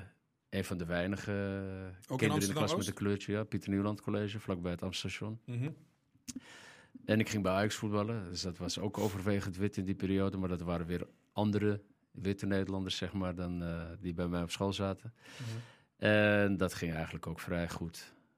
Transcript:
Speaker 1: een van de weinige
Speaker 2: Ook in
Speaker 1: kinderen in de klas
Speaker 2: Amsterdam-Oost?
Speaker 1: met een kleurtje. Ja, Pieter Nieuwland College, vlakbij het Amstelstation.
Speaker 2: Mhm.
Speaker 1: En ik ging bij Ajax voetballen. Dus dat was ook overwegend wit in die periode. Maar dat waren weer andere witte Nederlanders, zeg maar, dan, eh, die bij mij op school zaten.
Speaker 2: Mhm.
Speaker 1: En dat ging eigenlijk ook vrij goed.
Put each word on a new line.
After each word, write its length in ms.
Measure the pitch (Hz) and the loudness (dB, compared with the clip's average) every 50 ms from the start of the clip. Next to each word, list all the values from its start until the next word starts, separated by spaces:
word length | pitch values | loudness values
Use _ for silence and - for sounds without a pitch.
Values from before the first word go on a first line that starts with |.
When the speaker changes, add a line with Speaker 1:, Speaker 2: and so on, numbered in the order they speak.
| 95 - - _ _ _ _ _ _ _ | -8 -12 -18 _ _ _ _ _ _ _
Speaker 1:
een 140 | - 98 92 | -4 -4 -2
van 140 | - 101 | -2 -2
de 80 | 85 85 | -4 -2
weinige 460 | 82 87 87 87 98 101 95 - 107 | 0 0 0 2 0 0 -2 -2 -2
Speaker 2:
Ook 800 | 101 101 98 98 98 98 95 95 95 95 95 92 92 - - - | -2 -2 -2 -2 -2 -4 -4 -6 -6 -8 -8 -10 -12 -14 -10 -8
in 60 | 135 | 0
Speaker 1:
kinderen 240 | 127 110 104 101 101 | 2 4 4 4 4
in 60 | 98 | 2
de 60 | 98 98 | 2 2
klas 180 | - 107 101 | 2 0 2
Speaker 2:
Amsterdam-Oost? 60 | - | 0
Speaker 1:
met 100 | 101 95 | 0 -2
een 60 | - - | -2 -2
kleurtje. 380 | - 101 101 101 98 - - | -2 0 0 0 0 0 -2
Ja, 120 | 101 107 107 | -2 -2 -2
Pieter 260 | - - 95 - 104 | -2 -4 -4 0 0
Nieuwland 320 | 98 98 101 104 107 - | 2 2 2 0 -2 -2
College, 380 | - 107 104 104 104 101 104 110 | -4 -2 -2 0 -2 -2 -4 -4
vlakbij 320 | - - 95 87 87 90 | -4 -2 -2 -2 -2 -2
het 100 | 87 85 | -2 -2
Amstelstation. 580 | 95 92 87 - - 98 - - 107 107 110 113 - | -4 -4 -4 -4 -4 -6 -6 -6 -6 -6 -6 -8 -8
Speaker 2:
Mhm. 240 | - 120 120 131 156 - - - - _ _ _ _ _ _ _ - - - - - - - - - - - - - - - - | -6 -4 -2 -2 -4 -6 -8 -16 -20 _ _ _ _ _ _ _ -12 -12 -12 -12 -14 -16 -18 -18 -20 -20 -20 -20 -20 -20 -6 0
Speaker 1:
En 140 | - 107 110 | 2 4 4
ik 100 | 110 - | 4 2
ging 140 | - 104 92 | 0 2 2
bij 80 | 92 | 4
Ajax 240 | 92 98 104 107 - | 4 4 4 2 0
voetballen. 540 | - 113 107 104 104 104 110 117 110 92 87 | -2 -2 0 0 0 0 0 -2 -4 -6 -6
Dus 120 | 90 82 | -6 -4
dat 160 | 90 92 80 | -4 -4 -4
was 220 | - 90 85 - - | -4 -4 -4 -4 -2
ook 180 | 92 107 - | -4 -2 0
overwegend 600 | 104 104 104 98 95 90 107 101 101 - 98 87 | 0 0 0 0 0 0 0 2 2 0 -2 -2
wit 200 | 92 101 101 - | -2 -2 -2 0
in 80 | 101 92 | -2 -2
die 100 | 95 95 | -2 -2
periode. 420 | - 92 95 98 95 95 98 98 | 0 0 2 4 4 4 2 2
Maar 120 | 95 92 87 | 0 0 -2
dat 120 | 90 82 | -2 -2
waren 240 | 85 87 87 85 85 | -2 -2 -2 -2 -2
weer 220 | 85 90 87 - - - _ _ _ _ | -2 -2 -4 -4 -8 -12 _ _ _ _
andere 480 | 101 104 104 104 101 104 104 104 101 - - _ _ _ _ | 2 2 4 4 4 4 2 2 0 -4 -12 _ _ _ _
witte 340 | - - 92 98 98 - - | -12 -4 -2 -2 -2 0 0
Nederlanders, 520 | 98 98 95 95 95 98 95 95 92 - | 0 2 2 2 0 0 -2 -2 -2 -2
zeg 160 | - 92 90 - | -4 -4 -2 -2
maar, 220 | 98 92 90 87 | 0 0 0 -2
dan, 280 | 90 87 87 87 87 87 | -2 -2 -2 -2 -2 -2
eh, 220 | 85 82 85 82 82 87 - | -2 -4 -4 -6 -8 -8 -6
die 140 | 90 90 85 | -6 -4 -2
bij 140 | 87 90 | -2 0
mij 140 | 87 87 87 | 0 0 0
op 100 | 85 85 | -2 -2
school 220 | - - 98 98 92 | -2 0 0 0 2
zaten. 400 | 98 98 95 92 - - 117 - _ - - - | 0 0 -2 -2 -4 -8 -14 -16 _ -18 -18 -14
Speaker 2:
Mhm. 200 | - 127 113 113 117 120 - - - _ _ _ - - | -10 -8 -8 -8 -8 -10 -12 -18 -20 _ _ _ 2 6
Speaker 1:
En 520 | 107 107 107 104 104 104 104 101 101 101 | 6 8 8 8 8 8 8 6 6 6
dat 160 | 87 95 87 - | 4 2 2 2
ging 200 | - 87 82 80 | 0 -2 0 0
eigenlijk 340 | 80 82 - - 80 - | 0 -2 -4 -6 -6 -6
ook 120 | 82 82 - | -6 -6 -6
vrij 300 | - - 90 85 85 85 | -4 -2 0 0 0 0
goed. 440 | - - 87 82 - - - - - - _ _ _ | -2 -4 -6 -6 -6 -10 -14 -16 -20 -20 _ _ _